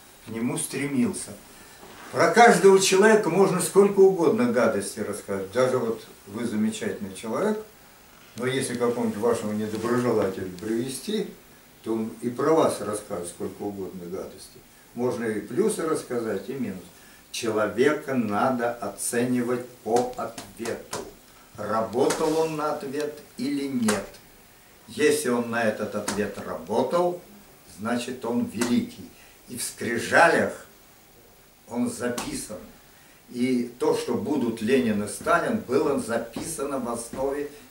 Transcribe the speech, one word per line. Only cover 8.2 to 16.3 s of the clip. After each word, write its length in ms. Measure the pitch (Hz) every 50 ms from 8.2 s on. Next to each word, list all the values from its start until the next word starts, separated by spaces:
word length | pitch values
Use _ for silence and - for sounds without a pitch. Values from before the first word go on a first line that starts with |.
| - - -
но 100 | 110 117
если 300 | 127 131 135 - - 120
какого-нибудь 420 | 120 120 120 120 120 117 110 98 101
вашего 340 | 110 117 110 - 107 107
недоброжелателя 960 | 107 107 110 107 107 107 113 117 120 123 123 123 107 107 98 95 95 98 92 90 90 -
привести, 680 | 104 110 113 120 131 135 - - - 208 214 220 - - - - - - - - - - - -
то 100 | - 110 113
он 160 | 110 110 113 - -
и 80 | - 123
про 220 | 123 - 139 156
вас 280 | 160 - 135 101 - -
расскажет 480 | 101 101 - - - - 101 - - -
сколько 340 | - - 104 95 - -
угодно 440 | 104 101 98 98 95 87 - 92 87
гадости. 520 | 87 92 92 82 - - - - - - - - - - - - - -
Можно 300 | 117 123 123 110 110 120
и 160 | 110 107 101
плюсы 460 | - - 123 160 214 214 - - 165
рассказать, 640 | 156 151 - - - 127 117 113 110